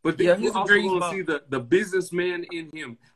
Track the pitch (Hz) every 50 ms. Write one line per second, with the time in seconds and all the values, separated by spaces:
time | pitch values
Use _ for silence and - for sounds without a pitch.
0 | - 160 160 135 185 175 175 202 - - - 220 214 214 202 202 - 185 185 175
1 | 175 175 170 190 180 160 156 143 _ - 135 131 123 117 175 190 214 185 180 190
2 | 175 - 170 180 180 180 180 175 175 - 175 165 165 156 147 156 147 127 117 _
3 | _ _ _